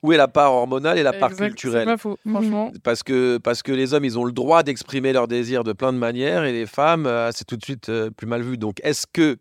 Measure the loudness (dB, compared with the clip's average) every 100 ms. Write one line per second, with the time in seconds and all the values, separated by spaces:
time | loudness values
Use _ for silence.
0 | 4 6 6 6 4 4 2 0 0 2
1 | 2 2 0 0 -4 -4 -2 0 0 -2
2 | -4 -8 -4 -2 0 -2 -4 -4 -2 -2
3 | 0 0 2 0 0 -4 -2 -2 0 0
4 | 0 -2 -4 -2 4 4 4 -4 -6 -4
5 | 0 0 0 -2 -2 -2 -2 -2 -2 0
6 | -2 -2 -2 0 -2 -2 -4 0 2 2
7 | 0 0 -2 -4 -10 -12 -10 -12 -6 -4
8 | -4 -8 -6 -6 -4 -4 -6 -4 -2 -2
9 | -4 2 2 2